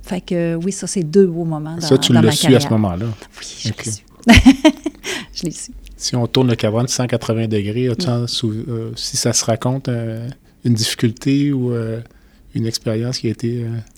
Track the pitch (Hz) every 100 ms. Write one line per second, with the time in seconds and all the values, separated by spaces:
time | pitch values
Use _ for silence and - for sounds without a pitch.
0 | - 185 - 175 170 165 180 - 180 196
1 | 156 190 190 165 165 156 151 165 160 131
2 | - 117 110 - 160 123 - 113 104 87
3 | 113 107 - - - - 110 - 113 -
4 | - - 233 220 254 269 311 302 311 -
5 | - 359 - - 165 - - - - -
6 | - 123 117 131 127 113 110 110 127 -
7 | 123 117 - 113 113 107 101 113 127 113
8 | 175 120 120 - 113 107 127 113 113 117
9 | - 123 120 - - 110 127 135 131 120
10 | 113 113 120 - _ _ 123 110 110 -
11 | 117 110 139 139 143 135 123 117 113 113
12 | 117 _ _ _ - - 113 - 120 110
13 | 120 131 117 107 117 120 113 113 -